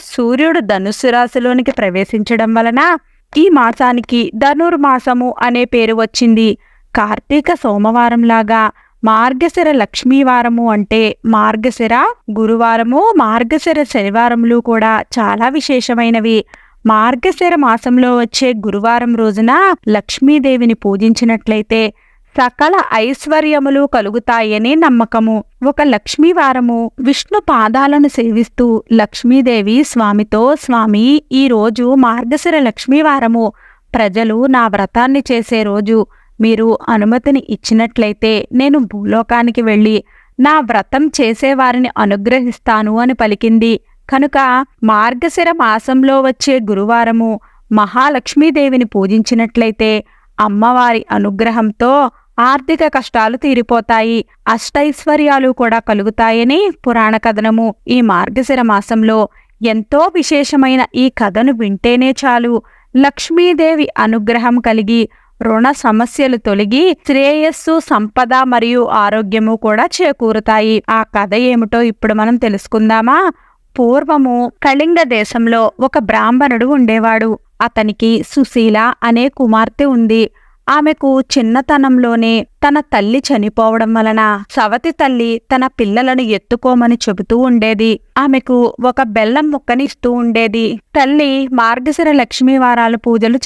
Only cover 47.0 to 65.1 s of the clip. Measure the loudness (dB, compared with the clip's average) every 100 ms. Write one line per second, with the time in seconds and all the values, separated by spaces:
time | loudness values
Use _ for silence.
47 | 0 0 -2 -4 _ _ -2 0 0 0
48 | 0 -2 -2 2 2 2 0 0 -2 -2
49 | 0 0 0 0 -2 0 -2 0 -2 -2
50 | -6 _ _ -4 -2 0 2 2 2 0
51 | -2 -2 -2 -2 -2 0 -2 0 0 2
52 | 0 -4 _ -2 0 0 -2 -2 0 -2
53 | -4 -2 -2 -2 -2 -2 0 -2 0 -2
54 | 0 -2 -6 _ -6 -6 -4 -2 -2 -2
55 | -2 0 2 2 0 0 0 -2 -2 -2
56 | -2 -2 0 0 0 0 0 -4 -2 0
57 | 0 0 -2 -2 0 0 -2 -4 -2 0
58 | 2 0 -2 -2 -2 0 0 0 0 0
59 | 2 2 -2 _ _ -6 -2 -2 0 0
60 | 2 0 0 0 0 0 2 2 -2 0
61 | 0 0 -2 0 0 0 -2 -2 0 2
62 | 0 0 0 0 0 -4 -6 _ _ 0
63 | 0 0 -4 2 2 2 2 0 -2 -2
64 | -2 -2 -2 -2 0 0 0 -2 0 0
65 | -2